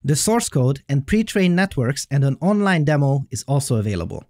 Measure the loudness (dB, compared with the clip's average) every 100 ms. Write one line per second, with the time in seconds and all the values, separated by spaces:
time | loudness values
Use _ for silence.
0 | 0 0 2 0 0 0 0 -2 -2 -4
1 | 0 0 0 2 2 2 0 0 -2 -4
2 | -2 0 0 0 0 2 2 2 2 2
3 | 2 0 -4 -10 -2 -2 0 -2 0 -4
4 | -6 -10 -16